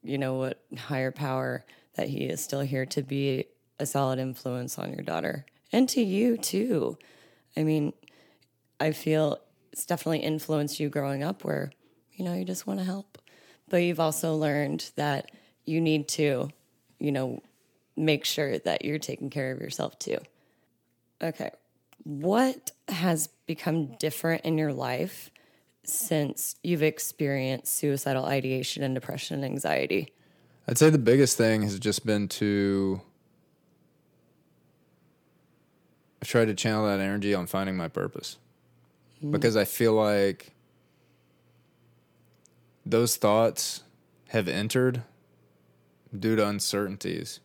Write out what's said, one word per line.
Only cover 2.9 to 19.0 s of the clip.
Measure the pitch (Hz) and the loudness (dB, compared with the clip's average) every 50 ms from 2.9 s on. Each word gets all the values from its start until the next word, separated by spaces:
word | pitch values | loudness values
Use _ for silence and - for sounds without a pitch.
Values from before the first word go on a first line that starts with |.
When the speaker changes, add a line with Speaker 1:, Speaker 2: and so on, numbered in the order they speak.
| - - | -4 -4
Speaker 1:
be | 135 131 139 139 139 139 131 131 - _ _ _ _ _ _ _ | -4 -2 -2 -2 0 0 0 -2 -4 _ _ _ _ _ _ _
a | - 139 | -6 -2
solid | - 139 139 131 131 127 | 0 0 0 2 0 0
influence | 131 131 127 - - 131 123 127 123 - - - | -2 -4 -6 -8 -8 -6 -6 -6 -6 -8 -8 -8
on | - 50 - | -6 -6 -6
your | - - | -8 -6
daughter. | - 80 82 80 - - 143 139 - _ _ _ _ | -4 -4 -2 -2 -2 -4 -6 -8 -14 _ _ _ _
And | - 226 262 254 | 2 2 4 4
to | - - 233 | 4 0 0
you, | 196 185 196 226 247 233 226 | 2 2 2 2 2 2 0
too. | - - - 185 214 254 226 156 - 64 - - - - - - - - _ _ _ _ _ - | -2 -2 -2 0 0 0 0 0 0 -2 -4 -8 -14 -20 -20 -20 -20 -20 _ _ _ _ _ 0
I | 156 | 2
mean, | 156 156 156 147 147 - _ _ - _ _ - _ _ _ _ _ _ _ _ _ _ _ | 2 2 2 2 0 -4 _ _ -20 _ _ -20 _ _ _ _ _ _ _ _ _ _ _
I | - 156 | 0 0
feel | 151 - - 160 156 156 156 147 - - _ _ _ _ _ _ - | 0 -2 -2 0 2 2 2 2 0 -2 _ _ _ _ _ _ -10
it's | - - - | -10 -4 -4
definitely | 175 165 - 165 165 151 | -4 -2 0 -2 -2 0
influenced | - - 156 156 - - 156 151 147 147 143 - | 0 -2 -2 -4 -2 -2 0 0 0 -2 -2 -4
you | 156 147 | -4 -2
growing | 139 147 139 139 139 139 139 | -2 -2 -2 -2 -2 -2 -4
up | 160 196 - - | -4 -6 -6 -4
where, | - - - - 143 - _ _ _ _ _ _ _ _ | -4 -4 -2 -4 -6 -10 _ _ _ _ _ _ _ _
you | - 185 | -6 -4
know, | 180 175 | -4 -2
you | 180 185 | -4 -4
just | 180 185 180 - 202 | -4 -6 -8 -6 -6
wanna | 196 196 185 | -4 -4 -2
help. | 185 180 196 196 _ _ - _ _ - - - - - _ _ _ | -4 -4 -6 -10 _ _ -20 _ _ -20 -20 -20 -20 -20 _ _ _
But | - 175 | 2 2
you've | 175 175 175 147 | 2 2 2 2
also | 165 156 156 - - 165 160 | 2 0 2 0 0 0 0
learned | 156 156 147 143 147 147 139 147 160 - - _ | 2 2 2 2 2 0 0 -2 -4 -6 -8 _
that | - 143 147 143 139 - - - - _ _ _ _ _ | -2 0 0 0 -2 -4 -8 -16 -20 _ _ _ _ _
you | - 156 160 | -2 0 2
need | 165 160 156 151 147 143 | 2 4 2 2 0 -2
to, | - - 156 147 139 123 135 143 - _ _ _ _ _ _ _ _ _ | -2 0 2 2 2 0 -2 -4 -6 _ _ _ _ _ _ _ _ _
you | - 147 | -2 -2
know, | 139 139 131 127 120 - - _ _ _ _ _ _ _ _ _ _ | 0 0 -2 -4 -4 -8 -12 _ _ _ _ _ _ _ _ _ _
make | - 156 156 151 143 - | 0 2 4 4 2 2
sure | - - - 151 139 117 78 | -2 -2 -2 -2 -2 -2 -2
that | - - 82 - - | 0 0 -2 0 -2
you're | - 147 | -2 -4
taking | 156 | -4